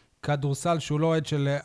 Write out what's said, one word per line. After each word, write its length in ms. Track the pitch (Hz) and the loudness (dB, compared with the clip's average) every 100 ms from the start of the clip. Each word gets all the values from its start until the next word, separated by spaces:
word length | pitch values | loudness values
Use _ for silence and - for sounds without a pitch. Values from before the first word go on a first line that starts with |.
| _ _ | _ _
כדורסל 580 | - 147 143 139 170 165 | -4 -2 0 -2 0 0
שהוא 200 | - 147 | 0 0
לא 80 | 160 | 2
אוהד 180 | 160 - | 2 0
של, 220 | 147 139 | 0 0
אה, 100 | 143 | 0